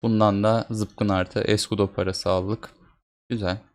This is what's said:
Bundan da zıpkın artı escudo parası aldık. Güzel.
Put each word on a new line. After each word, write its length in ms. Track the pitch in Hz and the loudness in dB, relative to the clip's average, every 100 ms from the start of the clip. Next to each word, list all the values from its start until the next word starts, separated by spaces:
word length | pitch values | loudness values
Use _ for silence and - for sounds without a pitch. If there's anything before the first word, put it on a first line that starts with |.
Bundan 420 | 117 110 107 98 | 2 4 4 4
da 220 | 98 113 - | 2 2 -2
zıpkın 380 | 110 107 - 104 | -6 -6 -2 0
artı 320 | 95 92 - | 0 0 -2
escudo 520 | - 104 - 104 98 | 0 0 0 0 0
parası 380 | - 95 92 98 | 0 -4 -2 0
aldık. 400 | 92 95 110 - _ _ _ _ _ _ | 0 0 -6 -8 _ _ _ _ _ _
Güzel. 340 | 117 95 98 - | -4 -4 -4 -10